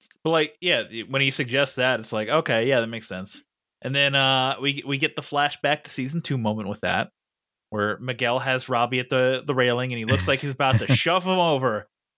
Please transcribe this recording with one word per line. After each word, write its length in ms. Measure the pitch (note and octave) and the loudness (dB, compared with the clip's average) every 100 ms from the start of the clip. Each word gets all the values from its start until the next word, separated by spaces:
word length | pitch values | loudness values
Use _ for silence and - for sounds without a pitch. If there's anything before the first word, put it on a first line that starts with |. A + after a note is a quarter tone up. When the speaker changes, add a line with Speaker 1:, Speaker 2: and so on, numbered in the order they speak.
| _ _ | _ _
Speaker 1:
But, 60 | D#3+ | 2
like, 240 | E3+ - - | 2 2 -2
yeah, 220 | F3 C3 F#2 | 0 0 0
y-, 120 | A2 G#2 | -8 -4
when 140 | C3+ | 0
he 100 | C3+ | 0
suggests 440 | C3 B2 C3+ C#3 - | 0 0 0 0 2
that, 240 | B2+ A#2 | 0 0
it's 140 | A2 | -2
like, 160 | A2 G#2+ | -4 0
"Okay, 380 | D#3 - A2+ B2 | 0 2 2 2
yeah, 120 | B2+ | 2
that 80 | A2+ | 0
makes 200 | A2+ - | -6 -10
sense." 360 | F#2 G2 - - _ _ _ | -10 -10 -14 -20 _ _ _
And 120 | B2+ | -4
then, 220 | C#3 C#3 C#3 | 0 2 2
uh, 400 | C3 C3 C3 A2+ | 2 2 0 -2
we, 200 | C#3 C#3+ C#3 | -4 -4 -4
we 120 | C#3 | -2
get 180 | D3+ - | -2 -4
the 40 | |
flashback 600 | - C#3+ C#3+ - C#3+ D3+ | -4 0 0 0 -2 -2
to 60 | - | -4
season 320 | - C3 E3 | -6 -4 -4
two 160 | - C3+ | -4 -2
moment 320 | G#2+ A2 G2 | -2 -2 -4
with 100 | G#2 | -4
that, 280 | F2+ F#2 - _ _ _ _ _ - | -2 0 -2 _ _ _ _ _ -8
where 280 | G#2+ G#2 G2 | -2 -2 -2
Miguel 400 | B2+ A#2+ A#2+ B2 | -6 -2 0 0
has 300 | C3 C3 - | 0 -2 0
Robbie 300 | A#2+ A#2+ B2+ | 0 0 0
at 100 | B2 | 0
the, 340 | C3 B2+ C3 D3 | 2 2 0 -2
the 80 | |
railing, 380 | B2+ B2 A#2+ B2+ | 2 2 2 -2
and 80 | A#2+ | -4
he 60 | A2+ | 0
looks 220 | G#2+ F#2 | 0 2
like 120 | C3+ | 0
he's 140 | C#3+ | -2
about 260 | C3 C3+ A#2+ | 0 2 2
to 80 | - | 4
Speaker 2:
<laughs> 80 | B2+ | 2
Speaker 1:
shove 280 | E3 F#3 | 2 0
him 140 | F3+ F#3 | 2 2
over, 480 | E3+ C#3 B2+ G#2 - _ _ | 2 2 2 -2 -6 _ _